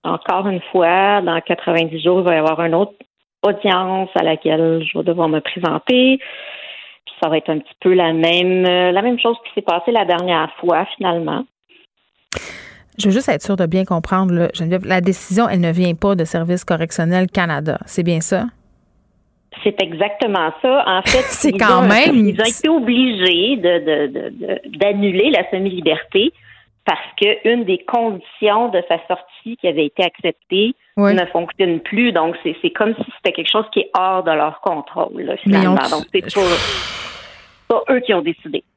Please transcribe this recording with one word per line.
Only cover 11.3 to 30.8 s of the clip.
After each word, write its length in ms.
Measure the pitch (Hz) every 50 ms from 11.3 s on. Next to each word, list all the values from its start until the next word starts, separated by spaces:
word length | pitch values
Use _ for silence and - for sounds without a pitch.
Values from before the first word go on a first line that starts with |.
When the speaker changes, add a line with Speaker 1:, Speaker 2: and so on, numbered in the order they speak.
| 156 - 262 _ _ _ _ _ _ _ _ _ _ _ _ _ _ _ _ _ - - - - - - - - - - - _ _ -
Speaker 2:
Je 80 | 196
veux 60 | 208
juste 180 | 190 240 269 -
être 120 | 160 156
sûre 140 | - - 196
de 80 | 185 185
bien 220 | 160 165 190 190
comprendre, 480 | - 180 165 165 - 190 185 190 185 175
là, 140 | 170 175 -
Geneviève. 320 | - - 170 160 175 185 190
La 160 | - 185 185
décision, 480 | 175 190 185 - - - 185 208 240 220
elle 120 | - 180
ne 120 | 175 165
vient 220 | 165 175 185 175 165
pas 200 | 160 - 202 202
de 80 | 180 165
Service 400 | 156 - 170 165 170 180 175 -
correctionnel 640 | - 175 160 165 160 - - 165 165 175 185 185 180
Canada. 500 | - 196 180 170 156 139 151 160 143 - -
C'est 160 | - - -
bien 180 | 175 170 170 160
ça ? 240 | 165 - 196 185 - 240 _ _ _ _ _ _ _ _ _ _ _ _ _ _ _ _ _ _ _ _ - -
Speaker 1:
C'est 180 | - 214 202 -
exactement 720 | 196 160 170 156 196 208 208 - - 226 202 185 160 160 214 -
ça. 220 | - 262 254 277 -
En 140 | - 190 185
fait, 200 | 190 - - 508
Speaker 2:
<laughs> 60 | 539 -
C'est 220 | - - - 294
Speaker 1:
ils 80 | 190 196
Speaker 2:
quand 260 | 233 214 190 185 185
Speaker 1:
ont, 40 | 190
Speaker 2:
même 260 | 208 226 285 330 302 240 214
Speaker 1:
ils 140 | 202 202 175
ont 40 | 220
été 240 | 226 233 - - 311
obligés 880 | 320 320 247 214 240 240 262 254 226 196 185 185 175 170 185 233 277
de, 220 | 233 175 175 175 170
de, 280 | 151 160 156 143 147 139
de, 200 | 135 - - -
de, 480 | - - - - - - - - - 147
d'annuler 520 | 196 202 208 202 202 202 175 185 202 294
la 180 | 294 185 175 -
semi-liberté 840 | - 185 190 196 180 180 160 160 151 156 - - - 190 214 330 _ _ _ - - - _ _ _ _ _
parce 160 | - 254 - - - - -
que 280 | 202 208 220 - - 220
une 160 | 233 240 233
des 140 | 180 185 175
conditions 880 | - - - 240 233 226 202 180 - - - - 214 208 202 214 240 240
de 140 | 202 180 175 -
sa 100 | 170 165 -
sortie 500 | - 180 - - _ - - _ 226 233
qui 100 | - - 180
avait 180 | 151 151 156
été 160 | 147 _ - 190
acceptée 680 | 170 _ - - 170 160 _ _ _ - 190 208 226 262 _